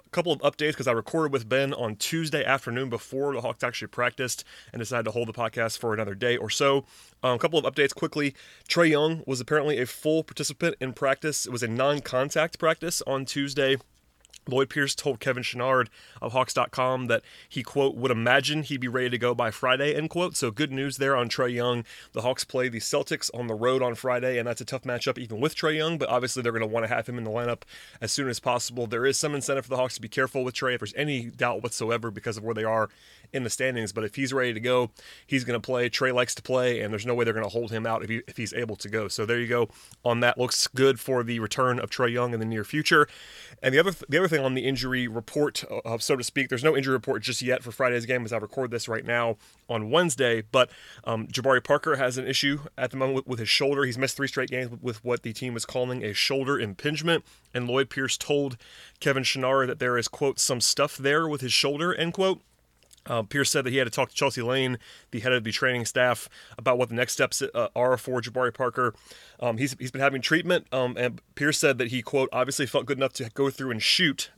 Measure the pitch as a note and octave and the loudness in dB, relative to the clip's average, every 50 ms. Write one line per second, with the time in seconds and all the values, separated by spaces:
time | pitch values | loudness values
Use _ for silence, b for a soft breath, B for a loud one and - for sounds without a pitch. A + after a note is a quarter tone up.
0 | - _ - F3 E3 F3 D3+ B2+ C3+ C#3+ - - D3+ D#3 D3 - C3 C3 A#2 A2+ | -6 _ -2 -2 0 0 2 2 2 0 2 2 0 -2 -2 0 0 0 0 0
1 | G#2+ - - E3 D#3 D3 C#3 C3 A2+ G#2+ B2 C3+ C#3 C3+ C#3+ - A#2+ A2 G#2+ G#2 | 0 -2 -2 0 0 0 0 -2 -2 0 0 2 2 0 -2 -4 -4 -4 -4 -4
2 | - - D#3+ E3 E3 D3+ D3 D3 B2 - C3+ C3 - B2 A#2 B2 C3+ C3 A#2 A2 | -4 -2 -2 -2 -2 -2 -2 0 2 2 2 0 0 -2 -4 -4 -4 -4 -4 -6
3 | - - C3 C3+ C#3 C#3+ C#3 A#2 A#2 A#2 A#2 - - A#2+ A#2+ - A2+ - - - | -6 -6 -6 -4 -2 -2 -2 -2 -2 -4 -4 -2 -4 -4 -4 -4 -10 -8 -4 0
4 | B2 B2 - - C3 A#2+ - - - B B B B B B A#2 A2+ - B2+ A#2 | 0 0 0 -2 -4 -4 -4 -6 -10 B B B B B B -8 -6 -4 -2 -2
5 | A2+ A2 G#2 A#2+ A#2+ A2+ A2 - A2+ A2 - A#2+ A2+ A2+ - - - A#2 G#2+ G#2+ | -2 0 -2 -2 -2 -4 -2 -4 -4 -2 -2 -2 -2 -2 -2 -4 -2 -2 -2 -2
6 | A2 G2+ G2 G2 B2 A#2+ A#2+ - - G#2+ - - C#3+ C#3 C#3 C#3 - B B B | -2 -4 -4 -2 0 0 0 0 0 -2 0 2 4 4 4 4 2 B B B
7 | B B B B - B2+ B2 A#2 - E3 E3+ D#3 C3+ C3+ C3 D3+ C#3+ C3+ - - | B B B B 0 0 2 2 2 2 2 2 2 2 2 2 2 2 2 -2
8 | E3 D#3+ - D3+ D3 C#3+ - B B B B B B B - E3+ E3+ D#3+ D3+ C#3+ | -4 -2 0 0 0 0 -2 B B B B B B B 4 6 6 6 6 6
9 | D3+ D#3+ E3 D#3+ - - C3+ B2 B2 - D3+ D3+ C#3 D3+ D3 A#2 B2+ - - - | 4 2 0 -2 -4 -4 -4 -4 -2 0 2 2 2 2 0 0 0 -2 -4 -4
10 | - D#3 D#3 D#3+ D#3 - - - D3 - D3 - E3+ E3+ - - C3 C3 A#2+ - | 0 2 2 2 0 -2 -4 -6 -6 -4 -4 -2 -2 -2 0 -2 -4 -6 -4 0
11 | C#3+ C3+ C3+ - - D#3 C#3+ - - - B2 A#2 A#2+ A2+ A2+ A#2+ C3 C#3+ D3 D3 | 2 2 2 2 0 -2 -2 -2 -4 -4 -4 -2 -2 -2 0 2 2 2 2 0
12 | - - B2+ B2+ C3+ D3 - D#3+ D#3 E3+ - - E3 D#3+ D#3+ - D#3+ E3+ - - | -2 -2 -2 0 0 0 0 0 0 -2 -2 0 0 0 0 0 -2 -4 -4 -4
13 | - - C3+ C3+ C3+ A2+ - C#3+ C#3 C#3 C3+ D3 C3+ C3+ C#3 C3 - _ _ _ | -4 -2 -2 -4 -4 -4 -4 -4 -4 -2 0 2 2 2 2 2 -2 _ _ _
14 | _ _ _ _ _ _ - - - - B2 C3 C3+ C3 - D3+ C#3+ C3+ - - | _ _ _ _ _ _ -20 -16 -8 -2 0 2 0 0 0 -2 -2 -2 -2 -2
15 | - D3 C3 A2+ - C#3 B2+ B2 A#2+ - - B2 B2 C3 C3 B2+ A#2+ A2 B B | -2 -2 -2 -2 -2 -4 -2 -2 -4 -6 -4 -2 0 2 2 2 2 0 B B
16 | B B B B A#2 A#2+ A#2 C3 B2+ - - C3+ A#2+ - - - B2+ B2+ C3 B2+ | B B B B -6 -2 0 0 0 0 0 -2 -2 0 0 -2 0 0 0 0
17 | B2+ A#2 A#2 A2 - B B B B B B C#3+ A#2 - - C#3 C#3 C#3 - A#2 | 0 0 0 0 -2 B B B B B B -8 -8 -4 2 2 2 2 2 2
18 | A#2+ B2+ B2 A2+ A2+ B2 B2+ C#3+ B2+ C#3 D3+ D#3 D3 A#2+ D3 C3 B2+ B2 A2+ B2+ | 0 2 2 2 4 4 4 4 4 2 -2 -2 -2 -4 -4 -4 -4 -2 -2 0
19 | B2+ B2 B2 A2+ A#2+ B2 B2 A#2+ A#2+ A2+ - - - B2+ B2+ C3 C#3 D3 D3 D3 | -2 0 -2 0 0 0 0 0 0 -2 -2 -2 0 2 2 2 2 2 0 0
20 | D#3 D#3 - F3 F3+ F3 D#3 - - A#2+ G#2 G2+ D3+ C#3+ C3+ C3+ C#3 C#3 C3 C3 | -2 -2 -2 -2 -2 -2 -2 -2 -2 -2 0 0 -2 0 0 -2 -4 -4 -2 0
21 | C3+ C3+ C#3 B2 A#2+ A2+ - - C3 B2 B2 A#2+ A#2+ B2 B2 A#2+ A2+ B B B | 2 2 4 2 2 0 0 0 0 0 0 0 0 2 0 0 -2 B B B
22 | B B B - A2 B2 C3 - - - - B2+ B2+ C3 A#2 A2 - - - C#3+ | B B B -2 0 0 0 -2 -4 -4 0 0 0 0 -2 -4 -4 -2 0 0
23 | C#3 - E3 - - - - A#2 B2 A2+ A2+ G#2+ A#2 B2+ C3 C3 B2+ B2 A#2 - | 0 -2 -4 -4 -4 -6 -6 -6 -6 -4 -2 0 2 2 4 4 2 0 -2 -2
24 | - B2+ B2 B2 B2 B2+ B2+ A#2+ A#2 A#2+ A#2 - B2 - C3 B2+ - C3 B2 A#2+ | -2 0 0 0 0 0 0 0 0 -2 -4 -6 -6 -8 -8 -8 -4 -4 -4 -2
25 | - C3+ B2 B2+ B2+ A2 A2+ G#2 C3 D#3+ - - - D#3 D#3 D#3 D#3 D#3+ E3+ D3 | -2 -2 -2 -4 -6 -8 -4 -2 -2 -2 -2 0 -2 0 0 0 0 -2 -2 -2
26 | C#3 - A#2+ B2 B2 B2+ - C3 A#2+ A#2+ A2+ A2+ A2+ A2 A2 A#2 A2+ A2 B2 A#2 | -2 0 0 0 0 -2 -4 -2 -2 0 0 0 0 0 0 -2 0 0 -2 -2
27 | A2+ - B2 B2 A2+ A2 G#2+ A#2+ A#2+ A#2+ A#2+ - - B B B B B B B | -2 -4 -6 -8 -6 -4 -4 -4 -2 -2 -4 -6 -8 B B B B B B B
28 | A#2 A2 - - C#3 C3 A#2 - - C3 B2 A#2+ - - A#2+ B2 A#2+ G#2+ A#2+ A#2 | -6 -4 -2 -2 -2 -2 -4 -4 0 0 0 0 -2 -4 -6 -6 -6 -4 -2 0
29 | B2 C#3 C#3 - - D3+ D3 C#3+ B2 - C#3 C3+ B2+ - C3+ B2+ B2+ B2 - - | 2 2 2 2 0 -2 -2 -2 -2 -2 -2 -2 -2 -2 -2 0 0 -2 -2 -6
30 | A2+ A2 - C#3 C3 B2+ - C#3 B2+ B2+ A#2+ - C#3 B2+ B2 A#2 - G2+ - - | -10 -6 -2 0 0 0 0 -2 -2 -2 -2 -2 -2 0 0 -2 -4 -6 -4 -2
31 | D3 D3+ C#3+ B2+ A#2 A#2 - - B2+ A#2+ G#2+ G#2 A#2+ A#2+ - - A#2+ A2 A#2 A#2 | -2 -2 -2 -2 -4 -6 -4 -2 0 0 0 0 -4 -6 -4 -4 -2 0 0 0
32 | A2 A#2 G2+ A2 - A#2+ G#2 G#2+ G#2 A2+ A2+ G#2+ A2 A2 A2 A2 G#2+ - B B | -2 -4 -8 -6 -6 -6 -6 -4 -4 -6 -4 -2 0 0 2 2 0 0 B B
33 | B B B B B B - C3+ B2 A2 - - C3 C3 B2+ A#2 A2+ G2+ F#2+ A2+ | B B B B B B -6 -4 -4 -4 -2 0 0 0 0 -2 -4 -4 -4 -4
34 | A2 G2+ - C#3 C3+ B2 C3+ C3+ B2+ B2 A#2 G#2+ A2+ B2 B2+ B2 B2 A2+ - B | -4 -4 -4 -4 -4 0 0 0 0 0 0 -2 0 2 4 4 2 0 -2 B
35 | B B B B B B C#3 C3 B2 B2 A#2+ A2+ G2 - B2+ B2 B2 A#2+ - - | B B B B B B -2 -2 0 0 -2 -2 -2 0 0 2 2 0 0 2
36 | C3+ B2+ B2+ B2 B2 - - - - - B2+ B2+ B2+ B2 A#2+ A2 G#2+ G#2 A2 G#2 | 2 2 4 2 2 2 0 -6 -4 0 2 2 4 2 2 0 -2 -2 -4 -4
37 | G#2 B2 A#2+ A#2+ A#2 A2+ G#2+ A2+ A2 G2 A2 A#2 A#2+ G#2 A2+ A2 A2+ A2+ A2+ A2+ | -2 0 0 2 2 2 2 0 -2 -2 -2 -4 -4 -2 -4 -4 -2 0 -2 -2
38 | - G#2 A2+ A2+ - - - - A2+ F#2+ - A#2 A#2+ A2 G#2 - - G#2 G#2 A2 | -2 -4 -6 -6 -6 -8 -10 -8 -8 -6 -4 -4 -4 -4 -6 -8 -8 -6 -4 -4
39 | G#2 F#2+ - - A2 G#2+ A#2+ A#2+ A#2+ A2+ A#2+ A#2+ A#2 - B B B B B B | -4 -2 -4 -2 0 0 0 0 0 2 2 2 2 0 B B B B B B
40 | - B2 A#2 A#2 A#2+ A#2+ - - B2 B2 - - - - - A#2 C3+ C3+ C3 A#2 | 0 2 2 4 4 2 2 2 0 0 0 0 -2 0 2 4 6 6 4 4
41 | - - C3 B2 A#2+ A#2 A#2+ A2+ A2 G#2 - - C3 B2+ B2 A#2+ - G#2+ - - | 0 -2 0 0 0 0 -2 -2 -2 -2 0 2 2 2 2 0 -2 -4 -2 0
42 | B2+ A#2+ A#2+ B2 B2 B2 A#2+ A2 A2 A2 A2+ A2 G#2 - - D3+ D3+ - F3 D3+ | 0 2 2 2 0 0 0 -2 -2 -2 -2 -4 -4 -2 -2 0 2 6 6 6
43 | D3 B B B B B B B B B B B - C3+ C3 D3 F3 G3 E3+ - | 6 B B B B B B B B B B B 0 4 6 6 6 4 2 -4
44 | - - C#3+ D#3+ F#3+ E3+ D#3+ C#3+ C3+ C3 B2+ C3 A2+ C3 C#3 A#2 B2+ B2+ B2+ B2+ | -2 0 2 4 4 4 4 4 2 2 0 0 0 0 0 0 -2 -2 0 0
45 | B2 A#2+ A2 A#2 A2+ - - D3 D3 C#3+ - - - - G#2 A2 - A#2 A2+ A2+ | -2 -2 -4 -6 -6 -4 0 0 0 0 0 -2 -8 -6 -6 -6 -6 -4 -4 -2
46 | - - D3 B2+ A2+ - - C#3 C3+ - C3 A#2 C3 D#3 C#3+ C#3 C3+ C3+ C3 B2 | 0 0 0 0 0 -2 -2 -2 0 0 0 2 2 4 4 4 2 2 0 0
47 | A2 C#3 B2 G#2+ G#2 C3+ A#2+ - B2+ B2 B2 - - A#2+ A2 - C3+ B2 A#2+ A#2+ | 0 0 -2 -2 -2 -4 -4 -2 0 0 0 0 -2 -6 -4 0 2 2 2 0
48 | A2+ A#2 B2+ B2 A#2 G#2+ A#2 A2 G#2+ G#2 - C3+ C3 A#2+ A#2 A#2 - - A2+ A2 | 0 0 -2 -2 -2 -2 -4 -4 -6 -6 -6 -4 -4 -4 -4 -6 -4 -4 -6 -4
49 | - A#2 A#2+ A#2+ A#2+ A#2 A2 - b b b b b - A#2+ A2+ G#2+ A2 C3 E3 | -2 0 0 2 2 0 -2 -4 b b b b b -6 -4 -4 -2 2 4 4
50 | F3+ E3+ B2 C3 C3 A#2+ A#2 A2+ G#2+ - - C3 B2 - B B B B B B | 4 4 2 2 2 2 2 2 0 2 4 4 4 4 B B B B B B
51 | B - A2+ A2 A2 - A2+ C3 A#2 C3+ C3 C#3 - - C#3+ D3 - D#3+ D3 C3+ | B -4 -4 -4 -4 -4 -4 0 4 4 4 4 4 4 2 2 2 2 0 2
52 | C3+ B2+ B2 C3 B2+ - C#3 - - C#3 C#3+ D3 D3 - - - B2+ B2 - C3+ | 2 0 0 -2 -2 -2 0 0 2 0 0 -2 -6 -10 -8 -4 -4 -4 -2 0
53 | C3 C3+ C3+ C3 C3+ - B2+ A2+ A2 G2+ - - C#3+ C#3 C#3+ C#3 C#3 C3 A2+ B2 | 0 0 0 0 -2 -4 -4 -4 0 0 2 2 2 2 2 2 0 0 0 0
54 | C3+ B2+ - - C#3 C3 - C3+ B2+ A#2 B2+ B2+ B2+ A#2+ A#2+ G2+ A#2+ B2 A2 G#2+ | -2 -2 -2 -2 -4 -4 -2 -2 -2 -2 -2 -4 -6 -6 -8 -8 -6 -6 -6 -4
55 | - B2 B2 A#2 - A#2+ A2 - C3 B2+ A#2+ A2+ - - - C3 B2+ B2+ B2+ B2+ | -2 -2 -2 -2 -2 -6 -8 -6 -6 -6 -6 -6 -6 -4 -2 -2 -2 -2 -2 -4
56 | A2 G#2+ G2+ - - - C3+ C#3 C3+ B2+ C#3+ A2 A2+ G#2 F#2+ - - D3 D#3 D3 | -4 -4 -2 0 0 0 0 -2 0 0 -2 -2 -2 -4 -6 -4 -4 -4 -2 -2
57 | D#3 E3+ E3 D#3 - b b b b b b B2 B2 B2 B2 C3+ C#3 - - C3+ | 0 0 0 0 0 b b b b b b -6 -2 0 2 2 0 0 -2 -4
58 | C3+ B2 - - - - D3 C#3+ C#3+ C3+ B2+ - B B B B B B B B | -2 -2 -2 -2 0 0 2 2 0 0 -4 -10 B B B B B B B B
59 | - D3 C3+ C3+ B2+ - - C3+ B2+ B2+ C3+ C3+ C3 B2+ B2 - B2+ B2 B2 A#2+ | 0 0 0 2 2 0 0 0 2 4 4 4 4 2 0 0 0 2 2 2
60 | A2+ - - - D3 C3+ B2 - - - C3+ A#2+ - - - - C#3+ D3 - - | 0 -2 -2 -2 0 0 0 2 0 0 0 2 2 2 2 2 0 0 0 -2
61 | C3+ C#3 C#3+ D#3 E3 D#3+ D3 C3 B2+ B2 G#2+ - - C#3 C#3+ D3 E3 F3+ F3 - | 0 2 2 2 2 0 -2 -4 -2 0 2 2 2 2 0 0 -2 -2 0 0
62 | E3 E3+ E3 - F#3+ F#3+ F#3 - _ _ _ _ _ _ _ _ _ _ - - | -2 -2 0 0 2 2 0 -2 _ _ _ _ _ _ _ _ _ _ -20 -14
63 | - - B2+ A#2 G#2+ G2 - C#3+ C3+ - - D3+ B2 B2+ A#2+ C3+ C3 A2+ - - | -8 -4 -2 -2 -2 0 0 0 2 2 2 2 2 2 2 2 0 2 2 0
64 | B2+ - - - C#3+ C#3 - C3 A#2 A#2+ B2+ C3+ C3 B2+ B2 A#2 B B B B | -2 0 0 0 0 0 0 0 -2 0 0 2 2 0 -2 -4 B B B B
65 | B B - A2+ G#2+ C3 B2+ B2 G#2+ A2+ G#2 - C3+ B2+ B2 B2 A2+ - - C3 | B B -8 -4 0 2 2 2 2 0 -2 0 0 0 0 0 -2 -2 0 2
66 | B2 B2 A#2+ - - - B B B B B B A2 C3 B2 B2+ B2+ A2+ A2+ A#2 | 4 4 2 0 -4 -12 B B B B B B 2 2 2 2 2 0 0 0
67 | B2+ - - - C3+ B2 - - - - - A#2 A2+ G2+ - A#2+ B2 B2+ B2+ A#2+ | 0 0 0 0 0 0 0 -2 -4 -2 -2 -2 -2 0 0 2 2 2 2 2
68 | - C3+ B2+ B2 A2 A#2 A2 B2+ B2+ A#2+ - - C3 B2 - - B2 A#2+ - B | 0 -2 -2 -2 -2 -2 -2 0 0 0 0 0 -2 -2 0 2 0 0 0 B
69 | B B B B B B B B B2+ B2 A2+ A2 C3+ C3+ C3 - B2+ B2 - C3 | B B B B B B B B -2 -2 0 0 -2 -2 -2 -4 -8 -8 -2 0
70 | C#3 C#3 C3+ C3 A#2+ - D#3+ D#3+ - E3+ F3+ E3 - - - C3 B2+ B2 B2 A#2+ | 2 2 2 0 0 2 2 2 2 2 0 0 0 -2 -2 0 0 0 0 0
71 | B2 B2 A#2 A#2 - _ - - C#3+ D3+ D3 - - C#3+ C3+ B2 B2+ A2+ B2+ B2+ | -2 -2 -2 -4 -14 _ -6 -2 0 0 2 4 4 4 4 2 0 -2 -2 -4
72 | A2+ - - C#3 C3 C3 - B2 B2+ B2+ C#3 - C#3+ A#2 - C#3 B2+ C3 C#3 C3 | -4 0 0 2 2 2 2 0 0 0 0 -2 -2 0 0 0 0 0 -2 0
73 | C3+ C3 - - B2+ A2+ - - C#3 C#3 C3 - C3+ C3 A#2 G#2+ G#2 - - - | -2 -2 -2 -4 -10 -6 -2 0 0 0 0 -2 -6 -6 -4 0 2 2 4 4
74 | F#3 D3+ C3 - - - - | 4 2 2 0 -4 -10 -10